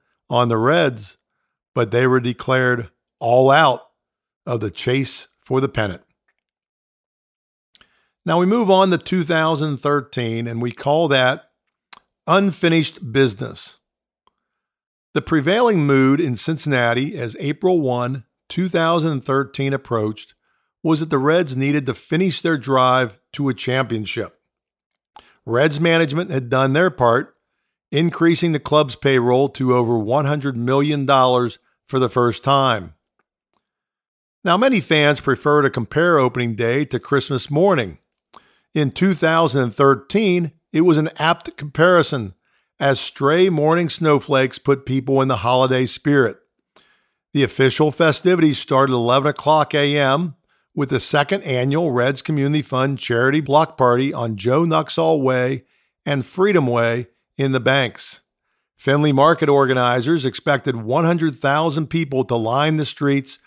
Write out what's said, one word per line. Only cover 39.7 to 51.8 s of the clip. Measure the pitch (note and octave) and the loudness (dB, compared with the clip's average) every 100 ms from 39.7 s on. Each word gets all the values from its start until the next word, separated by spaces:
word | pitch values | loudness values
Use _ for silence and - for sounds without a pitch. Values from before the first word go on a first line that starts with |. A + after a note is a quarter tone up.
thirteen, | - C#3 C3 - G3+ G#3+ F3+ E3 - _ | 2 2 2 0 -2 0 0 -2 -8 _
it | D3+ | 0
was | F3 D#3 | 2 2
an | D#3 - | 0 -2
apt | D#3 E3+ - - | 0 0 -4 -14
comparison, | D3+ C#3 E3+ F3+ D3+ C#3 G2+ - _ _ _ - | -10 0 4 4 2 -4 -8 -14 _ _ _ -4
as | C#3+ C3 | -2 0
stray | - - C3+ E3 F#3+ | -4 -4 0 2 2
morning | D#3 D3+ E3+ E3 | 2 0 0 -2
snowflakes | - D#3+ C#3+ - C3+ C3 - | -2 0 0 2 0 0 -4
put | - C3+ | -2 -2
people | C3 C3 B2+ C3+ | 0 -4 0 0
in | C3+ | 0
the | A#2 | -2
holiday | A2+ B2+ C3 C3 B2+ | 0 2 2 0 -2
spirit. | - D3+ C#3+ A#2 - _ _ _ _ _ _ _ _ _ | -4 0 2 2 0 _ _ _ _ _ _ _ _ _
The | C#3+ | -2
official | B2+ - C3 - D#3 | -2 2 0 2 -2
festivities | - E3 - F3+ F3+ D#3 C3 | 2 0 0 0 2 2 0
started | - C3 C3+ | -2 0 2
eleven | B2 A#2 C3 C#3+ | 0 2 2 0
o'clock | C#3+ D3+ D#3 D3 | -4 0 0 0
A | D3 C#3+ D3 | 0 0 0
M | C#3 C#3+ F3 - _ _ _ | 0 0 -4 -10 _ _ _
with | - C#3 | -6 -4
the | C3 | -4
second | - D3+ C#3+ G3 | -2 -2 -2 -4
annual | F3 B2+ C3 D3 | -4 -2 -2 -2